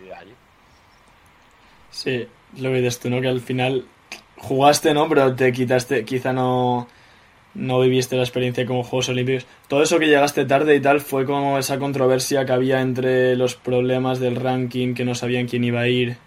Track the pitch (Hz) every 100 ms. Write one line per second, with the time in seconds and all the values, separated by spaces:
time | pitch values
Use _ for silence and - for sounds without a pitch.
0 | 92 87 90 123 _ _ _ _ _ _
1 | _ _ _ _ _ _ _ _ - -
2 | 139 127 113 - _ 139 131 127 123 120
3 | 127 123 131 127 123 127 127 131 - _
4 | _ - _ - - 135 143 147 160 147
5 | 160 147 131 127 127 123 123 127 123 135
6 | 107 127 131 127 127 127 123 123 120 -
7 | - - _ _ _ - 127 127 127 131
8 | 123 127 123 127 123 123 123 127 120 131
9 | 123 127 123 131 - - _ 139 156 170
10 | 156 143 143 147 131 139 151 143 139 143
11 | - 135 131 143 139 139 131 135 143 131
12 | 127 131 - 139 127 127 127 131 127 127
13 | 131 127 127 123 123 - - 123 127 127
14 | 131 127 123 120 127 127 123 127 127 123
15 | 123 120 117 123 123 123 120 120 120 123
16 | 120 120